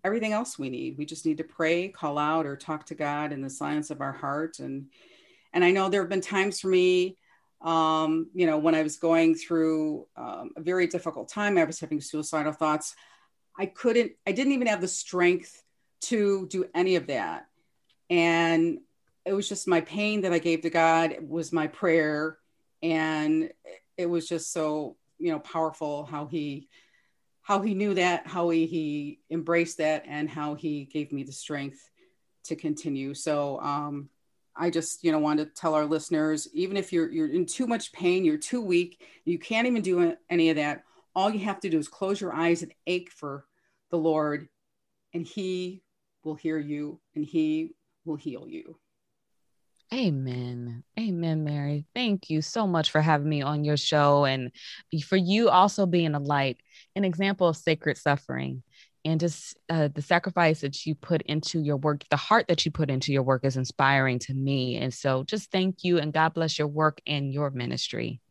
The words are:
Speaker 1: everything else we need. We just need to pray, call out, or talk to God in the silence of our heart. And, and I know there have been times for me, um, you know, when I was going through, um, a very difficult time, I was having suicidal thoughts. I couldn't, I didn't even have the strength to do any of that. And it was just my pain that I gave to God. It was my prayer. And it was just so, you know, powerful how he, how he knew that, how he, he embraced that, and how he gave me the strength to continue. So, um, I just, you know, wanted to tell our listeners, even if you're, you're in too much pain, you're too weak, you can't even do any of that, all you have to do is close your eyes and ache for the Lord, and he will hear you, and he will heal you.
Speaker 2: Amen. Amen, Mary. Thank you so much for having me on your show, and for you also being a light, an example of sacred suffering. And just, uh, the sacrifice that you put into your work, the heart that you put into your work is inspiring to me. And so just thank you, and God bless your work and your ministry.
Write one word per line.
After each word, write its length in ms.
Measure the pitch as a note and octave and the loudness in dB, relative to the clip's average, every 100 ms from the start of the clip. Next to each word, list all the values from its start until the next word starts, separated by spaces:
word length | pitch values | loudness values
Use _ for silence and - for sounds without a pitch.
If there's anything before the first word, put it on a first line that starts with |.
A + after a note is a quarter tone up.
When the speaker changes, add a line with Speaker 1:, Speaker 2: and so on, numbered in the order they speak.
Speaker 1:
everything 280 | F#3+ A3+ A3 | -2 -2 0
else 260 | G#3+ B3+ - | -2 -4 -8
we 100 | C3+ | -8
need. 300 | B2 C3 C3+ | -6 -8 -8
We 80 | D3 | -10
just 180 | D#3 | -6
need 140 | E3 D3+ | -4 -4
to 60 | |
pray, 440 | D#3 - D#3+ E3+ F#3+ | -6 -4 0 0 -2
call 300 | - D#3 D3 | -6 -4 -2
out, 260 | D3 D#3+ | 0 0
or 120 | D3 C#3 | -2 -8
talk 280 | - D3+ - | -8 -8 -8
to 80 | |
God 380 | D#3 D3+ D3 D3+ | -6 -4 -4 -4
in 80 | C#3+ | -6
the 80 | C3+ | -8
silence 420 | C3+ D3 D3+ D3+ | -8 -4 -4 -4
of 120 | C#3+ | -6
our 100 | C3+ | -6
heart. 460 | C#3 C#3 D3 D#3+ - | -6 -6 -4 -4 -8
And, 320 | C3+ C3+ C#3 _ - _ _ _ _ | -10 -10 -12 _ -20 _ _ _ _
and 100 | F3+ | 2
I 60 | F3+ | 4
know 180 | F#3+ F#3+ | 4 2
there 140 | G3 | 0
have 80 | F3 | 0
been 100 | F#3+ | -2
times 400 | F3+ G3+ G3 F#3 | -2 0 0 -2
for 80 | F#3+ | 2
me, 480 | F#3 F3+ F3+ F#3 F#3 _ _ _ _ | 4 6 4 2 -4 _ _ _ _
um, 680 | D#3+ D#3+ D#3+ D#3+ D#3+ D#3+ D#3+ | 0 2 4 2 2 0 -2
you 120 | F3+ E3+ | 0 2
know, 120 | D3+ | 4
when 160 | D#3 | 4
I 80 | D#3+ | 2
was 160 | D3+ - | 0 0
going 360 | E3 E3 E3 | 2 6 6
through, 720 | D#3+ - E3 D#3+ D#3 D#3 D3+ - - | 4 0 2 2 2 -2 -4 -10 -14
um, 340 | B2 F2+ A2 - | -12 -10 -12 -8
a 40 | |
very 260 | D#3+ F#3 F3 | -2 0 0
difficult 420 | F3 E3+ D3+ - | 0 -6 -8 -10
time, 260 | - G#3 F#3+ | -4 2 2
I 80 | |
was 160 | D#3 E3 | 2 -2
having 220 | D#3 D3+ | -6 -6
suicidal 500 | C#3+ D3+ D3+ D#3+ D3+ | -4 -8 -4 -2 -2
thoughts. 420 | D3+ D#3 D#3 - - - _ _ _ _ - | 0 0 0 -4 -14 -20 _ _ _ _ -8
I 80 | F#3+ | -8
couldn't, 460 | - A#3+ A#3 A#3 - - | -2 2 2 0 -4 -4
I 60 | |
didn't 200 | G3 C#4 | 0 2
even 140 | C4+ A#3+ | 2 0
have 160 | G3+ | 0
the 60 | F3+ | -2
strength 760 | - - F3+ F3 F3+ - - _ _ _ _ | -6 -6 2 4 2 -2 -20 _ _ _ _
to 460 | - A#3 G3+ G3 F#3 | -2 0 2 0 -2
do 180 | F#3+ F3+ E3+ | -4 -4 0
any 180 | F#3 | 2
of 140 | F3 C#3 | 2 0
that. 400 | C3 F2+ D#2 - _ _ _ _ _ _ | -4 -4 -8 -14 _ _ _ _ _ _
And 680 | F3 E3+ E3 E3+ E3 E3 - - _ _ _ | 4 4 4 4 4 2 0 -10 _ _ _
it 80 | - | -4
was 160 | G3 G3+ | -2 -2
just 180 | G3+ - | -6 2
my 140 | F3 | 2
pain 400 | E3 G#3 G#3 G#3+ | 2 -4 -2 0
that 120 | F#3 | 2
I 60 | E3+ | 0
gave 220 | E3+ E3 | 2 0
to 100 | E3 | 0
God. 400 | E3 E3 E3 E3 | 4 6 6 2
It 180 | - D#3 | -2 -6
was 240 | D#3+ D#3 | -6 -2
my 140 | E3 D3+ | -2 -2
prayer. 720 | - F#3 E3 D3+ D3+ D#3 - _ _ _ _ | -2 2 4 2 0 -4 -8 _ _ _ _
And 680 | D#3+ D#3+ D#3 D#3 D3+ D#3+ D#3+ - - - _ - | -2 0 0 0 2 2 0 -8 -20 -20 _ -6
it 100 | F3 | -2
was 220 | E3+ D#3+ | -2 -2
just 240 | E3+ D#3+ | -6 -4
so, 440 | F3 D#3 D3+ C#3+ - _ _ | -4 -2 -2 -6 -12 _ _
you 140 | E3+ | -4
know, 80 | D#3 | -4
powerful 640 | - E3 D#3+ D#3 D3+ D3 | -4 -2 -2 -2 -6 -6
how 220 | D3 D3+ D3 | -8 -10 -6
he, 420 | D3+ D3 C#3+ - _ _ _ _ _ _ _ | -6 -6 -8 -14 _ _ _ _ _ _ _
how 200 | - G3 | -2 -2
he 120 | G#3 | 0
knew 200 | F#3+ G#3 | 0 0
that, 340 | F#3 F3+ F3 - | 2 2 0 -4
how 220 | F3+ E3+ | -2 0
he, 160 | E3 E3 | 2 0
he 520 | E3 D#3 D3 D3 - _ | -2 -4 -6 -8 -14 _
embraced 500 | E3 D#3 E3+ E3 - | -6 0 0 0 0
that, 260 | D#3 D#3 - | 0 0 -4
and 240 | D3 D3+ | -6 -6
how 240 | D3 D3+ | -4 -6
he 300 | D3+ D#3+ D3 | -6 -6 -6
gave 260 | C#3 D#3 C#3+ | -6 -8 -6
me 140 | C#3 | -8
the 80 | C#3 | -10
strength 580 | C3+ - D3 C#3 - _ _ _ _ _ _ | -12 -10 -8 -8 -12 _ _ _ _ _ _
to 100 | - | -10
continue. 580 | D#3 D#3+ D3 D#3+ C#3 C3+ | -6 -4 -4 -4 -6 -6
So, 460 | C#3+ - D3 C#3+ C3+ | -6 -2 -2 -2 -4
um, 500 | C#3+ C#3+ D3 C#3+ C#3+ _ _ _ _ | -4 -4 -4 -8 -12 _ _ _ _
I 160 | - E3+ | -4 -2
just, 320 | E3 D#3+ - | -2 -4 -2
you 80 | E3+ | 0
know, 80 | D#3 | 2
wanted 280 | D3+ D3+ D3+ | 2 0 -2
to 140 | - | -4
tell 140 | E3+ | 0
our 120 | D#3 D3+ | 2 2
listeners, 600 | D#3 D3+ D#3+ D#3 D#3 - | -2 0 0 2 0 -4
even 240 | D3+ F#3 G3+ | -4 -2 -2
if 160 | F#3 | 0
you're, 180 | F3 D#3+ | 0 0
you're 220 | E3 D#3 | 0 0
in 140 | D#3+ E3+ | 0 -2
too 200 | - B3 | -2 -2
much 260 | A#3 - | -2 -4
pain, 320 | - F3+ F#3 | -2 2 4
you're 120 | F3 D3+ | 2 2
too 240 | - B3 | -2 -4
weak, 420 | G#3 F3 F3 - - _ | 2 2 0 -8 -20 _
you 140 | - E3+ | -4 -4
can't 280 | - A3 B3 | -2 0 2
even 160 | A#3+ | 2
do 340 | F#3+ F3 E3+ E3+ _ | 2 4 2 0 _
any 200 | E3+ E3 | 4 4
of 60 | D3+ | 4
that, 280 | D3 C#3+ _ _ _ - | 0 -4 _ _ _ 0
all 140 | G3+ | 2
you 100 | G#3+ | 2
have 200 | G3+ F#3+ | -2 -4
to 100 | F#3+ | 0
do 80 | D#3+ | 0
is 100 | D3 | -2
close 320 | - F#3+ G3 | -6 -4 -2
your 120 | F#3 | -4
eyes 300 | C#3+ E3+ E3+ | 0 2 2
and 100 | E3 _ - | -2 _ -4
ache 240 | F3+ F3 | -4 -4
for 360 | - D3 C#3 - _ _ _ _ | -14 -12 -12 -16 _ _ _ _
the 80 | F3 | 0
Lord, 500 | D#3+ D#3 D3+ D3 D3 _ _ _ _ _ _ | 2 2 0 -2 -8 _ _ _ _ _ _
and 140 | E3+ E3 | -10 -8
he 560 | - F#3 F#3 F3+ F#3 _ _ _ _ | -6 -4 -4 -6 -10 _ _ _ _
will 100 | D#3 | -10
hear 240 | D3+ D#3+ D#3 | -6 -4 -4
you, 420 | D3 D3 D3 E3 _ | -4 -6 -8 -12 _
and 100 | - | -8
he 460 | D3 E3 D#3 D#3 D#3+ - _ _ | -4 0 0 0 -4 -10 _ _
will 120 | D#3+ D3+ | -10 -8
heal 320 | D3 A#2+ B2 | -8 -10 -12
you. 280 | - - D#3+ _ _ _ _ _ _ _ _ _ _ _ | -14 -16 -20 _ _ _ _ _ _ _ _ _ _ _
Speaker 2:
Amen. 880 | A#3+ A3 C#3+ C3 B2 B2 B2 A#2+ A#2+ - - | -2 0 0 -2 -4 -6 -8 -10 -12 -12 -6
Amen, 460 | A3 F3 E3 D#3+ | -4 -2 0 0
Mary. 420 | D3+ D3 C#3+ D3 D3+ | -2 -2 -2 -4 -6
Thank 340 | - B3 G3 - | -4 -2 -2 0
you 140 | D#3 | -2
so 240 | D#3 A#3 G#3 | -2 -2 0
much 240 | E3+ D3+ | 2 2
for 100 | D#3 | 4
having 280 | D#3 D3+ D3 | 4 4 2
me 120 | D3+ | 0
on 240 | C#3 D3+ | 0 0
your 120 | D3 D3 | 0 0
show, 480 | - D#3 C#3+ C#3+ | 2 4 6 6
and 260 | C#3+ C3 B2 - - - - E3 C#3 | 4 0 -4 -10 -18 -18 -6 -6 2
for 100 | F#3+ | 2
you 320 | F3+ G#3 A#3 | 4 4 6
also 380 | F3+ G3 - F#3+ | 6 6 4 2
being 300 | F3 E3 D3 | 4 2 0
a 20 | |
light, 400 | C#3+ C#3+ C#3 A#2+ _ - - - | 0 2 2 -2 _ -20 -10 -2
an 80 | |
example 420 | G3 E3 G3 F#3+ F3 | 0 2 0 4 4
of 100 | D#3+ | 4
sacred 400 | - D#3 D3+ - | 0 0 0 0
suffering. 680 | - C#3+ - C3 C3 C3 - _ - _ | 0 0 -2 -6 -4 -8 -14 _ -20 _
And 160 | D#3 D#3+ | -2 0
just, 360 | E3+ D#3 - - - | 0 -4 -14 -18 -4
uh, 180 | E3 D3 | 0 0
the 140 | C#3+ | 0
sacrifice 580 | D3 F3 F#3 F3+ E3+ D#3 | 0 2 2 2 4 2
that 240 | C#3+ C#3 | -2 -6
you 100 | - | -6
put 280 | D3 - D#3+ | -6 -2 -2
into 380 | - D3+ - E3+ | 0 -4 -2 -2
your 160 | D3 C#3+ | 0 0
work, 260 | D3+ D3 - | 0 -2 0
the 60 | C#3+ | -2
heart 320 | - A3+ - | 4 2 4
that 180 | E3 - | 0 0
you 60 | |
put 180 | D3 D3 | 0 0
into 220 | C3 C3 | 0 2
your 100 | C#3 | 0
work 220 | C3 C3 | 2 2
is 120 | C3+ C3 | 2 0
inspiring 640 | B2+ - C3+ C#3 C3+ B2 | -4 2 4 6 4 0
to 160 | - | -2
me. 420 | C3+ C3+ C#3 B2+ A#2 | -4 0 0 0 -2
And 160 | C3 | -4
so 300 | - C#3 C3 | -2 0 0
just 280 | C3+ G#3+ - | -2 -6 -2
thank 320 | F#3+ F#3 F#3 | 0 0 0
you, 160 | F3+ F3 | 2 2
and 140 | D3+ | 2
God 220 | D#3 D#3+ | 2 2
bless 240 | E3 D#3+ - | 2 -2 0
your 100 | D3+ | -2
work 320 | D3 E3 D3 - | 2 2 0 -4
and 260 | D3 C#3 | -2 -2
your 180 | C3+ D3 | -2 -2
ministry. 720 | C3+ A#2+ B2+ - A#2 A#2 A#2+ _ | -2 -4 -4 -4 -4 -4 -6 _